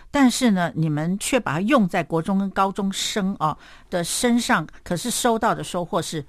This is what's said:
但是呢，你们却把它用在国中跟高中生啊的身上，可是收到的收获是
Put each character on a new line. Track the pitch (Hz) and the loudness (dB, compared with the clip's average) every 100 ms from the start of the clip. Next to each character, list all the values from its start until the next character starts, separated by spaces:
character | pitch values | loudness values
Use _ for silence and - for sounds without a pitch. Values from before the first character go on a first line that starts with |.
| - | -4
但 | 285 254 | 4 4
是 | - 247 | 4 2
呢， | 185 165 | 2 0
你 | - 160 | 0 0
们 | 151 165 196 | 0 -2 -4
却 | - 247 | 0 0
把 | 170 | 0
它 | 147 | -2
用 | 208 285 185 | 2 4 4
在 | 185 | 0
国 | 156 165 | -2 -2
中 | 160 196 | 0 -2
跟 | 196 | 0
高 | 196 196 | 0 0
中 | 196 196 | 0 -4
生 | - - 214 190 202 | -4 -4 -2 -2 -2
啊 | 156 - - - - | -2 -4 -10 -20 -6
的 | 180 | -4
身 | - - 247 240 | -4 0 2 2
上， | 233 208 202 - | 2 0 -2 -10
可 | - 175 | -6 -4
是 | 247 | -4
收 | - 247 220 | 0 2 2
到 | 220 | 2
的 | 151 | 0
收 | 151 180 | -4 -6
获 | 170 185 | -2 -2
是 | 151 160 | -2 -6